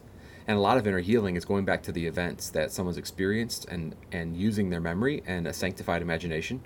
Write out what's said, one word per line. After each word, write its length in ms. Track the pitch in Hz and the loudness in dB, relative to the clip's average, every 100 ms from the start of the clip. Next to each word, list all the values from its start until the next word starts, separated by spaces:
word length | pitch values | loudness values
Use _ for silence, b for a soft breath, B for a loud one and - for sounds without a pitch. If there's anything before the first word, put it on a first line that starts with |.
| B B B B - | B B B B 0
And 140 | 104 | 4
a 20 | |
lot 160 | 101 127 | 6 6
of 80 | 104 | 4
inner 140 | 92 | 2
healing 360 | 90 120 101 87 | 4 4 4 0
is 80 | |
going 220 | - 101 95 | 0 2 2
back 160 | 85 | 0
to 80 | - | 0
the 140 | 87 82 | -2 -2
events 460 | 82 87 67 - | 0 -2 -4 -4
that 200 | 82 76 | -2 0
someone's 280 | - 90 78 | 0 -4 -4
experienced 680 | - - 95 107 113 - - | -6 -2 0 2 -2 -6 -6
and, 300 | 87 80 - - | -6 -6 -8 -8
and 260 | 90 85 85 | -4 -4 0
using 320 | 104 107 95 | 2 2 2
their 100 | 87 | 0
memory 440 | 85 87 127 151 - | 0 0 0 0 -2
and 220 | 90 82 | -2 -2
a 60 | |
sanctified 500 | - 92 - 90 87 | -2 -4 -2 0 0
imagination, 580 | 85 82 87 80 - 127 | 0 -2 0 -2 -2 -6